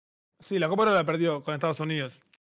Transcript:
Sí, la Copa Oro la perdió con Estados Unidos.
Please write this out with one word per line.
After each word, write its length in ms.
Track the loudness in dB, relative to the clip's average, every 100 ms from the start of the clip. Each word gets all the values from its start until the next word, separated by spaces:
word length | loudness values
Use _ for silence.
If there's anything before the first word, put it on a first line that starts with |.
| _ _ _ _
Sí, 180 | -6 -2
la 100 | 0
Copa 140 | 2
Oro 80 | 4
la 120 | 4 2
perdió 380 | 0 0 -2
con 100 | -6
Estados 260 | -4 -2 -2
Unidos. 400 | -4 -4 -6 -12 _ _ _